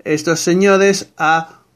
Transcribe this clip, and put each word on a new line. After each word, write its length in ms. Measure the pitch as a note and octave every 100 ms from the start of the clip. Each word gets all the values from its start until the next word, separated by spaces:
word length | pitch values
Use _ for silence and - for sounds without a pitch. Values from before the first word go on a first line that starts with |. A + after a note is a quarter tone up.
estos 380 | - D3+ D#3 D#3
señores 680 | - F3 G3+ G3 G3 F#3+ - -
a 440 | D#3 E3 D#3 - _